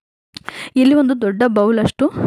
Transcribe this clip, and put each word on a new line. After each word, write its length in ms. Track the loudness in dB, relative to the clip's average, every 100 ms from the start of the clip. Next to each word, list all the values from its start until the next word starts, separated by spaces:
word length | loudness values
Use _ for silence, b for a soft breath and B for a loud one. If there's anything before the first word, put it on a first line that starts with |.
| _ _ _ -20 B B B 2
ಇಲ್ಲಿ 200 | 4 4
ಒಂದು 260 | 2 0
ದೊಡ್ಡ 220 | -2 0 0
ಬೌಲಷ್ಟು 640 | 2 2 2 -2 -2 -4 B